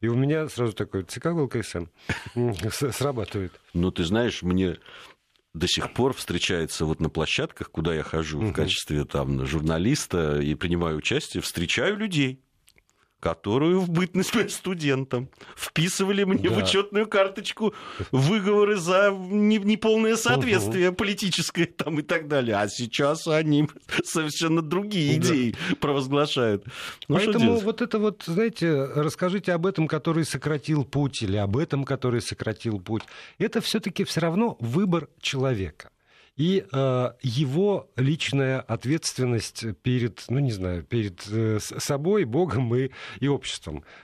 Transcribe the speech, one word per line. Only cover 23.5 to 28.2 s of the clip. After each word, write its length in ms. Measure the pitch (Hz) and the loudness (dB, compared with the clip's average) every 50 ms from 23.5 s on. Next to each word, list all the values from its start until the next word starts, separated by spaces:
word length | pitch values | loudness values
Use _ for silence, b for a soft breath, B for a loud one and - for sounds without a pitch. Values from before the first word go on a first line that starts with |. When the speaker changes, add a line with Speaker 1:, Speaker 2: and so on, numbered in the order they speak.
| 147 143 151 151 - - - | 4 4 4 2 -2 -8 -10
Speaker 2:
<laughs> 180 | - - - - | -4 -2 -2 -2
совершенно 580 | - - 165 160 151 147 - 175 165 160 165 | -2 -2 -2 -2 -2 -2 0 0 2 2 2
другие 560 | 165 151 151 180 202 208 208 185 156 143 127 127 | 2 0 0 -2 -2 0 0 0 2 4 4 4
Speaker 1:
Да. 60 | 170 180 | 4 4
Speaker 2:
идеи 260 | 170 139 123 117 101 B 165 185 B - | 4 2 2 0 -2 B -4 -4 B 0
провозглашают. 840 | - 143 143 139 135 131 139 143 147 147 - 135 123 113 104 101 - B B B B B B B B - | 0 0 0 0 0 0 2 2 2 2 2 2 2 2 2 0 -2 B B B B B B B B 0
Ну, 80 | 147 185 | 2 2
что 80 | 202 220 | 2 2
Speaker 1:
Поэтому 140 | 208 233 226 | 4 4 6
Speaker 2:
делать? 180 | 220 233 233 202 | 6 6 4 2
Speaker 1:
вот 180 | 208 226 - | 0 -2 -2
это 160 | 247 - - 214 | -2 -2 0 0
вот, 240 | 208 214 202 - | 0 0 -2 -2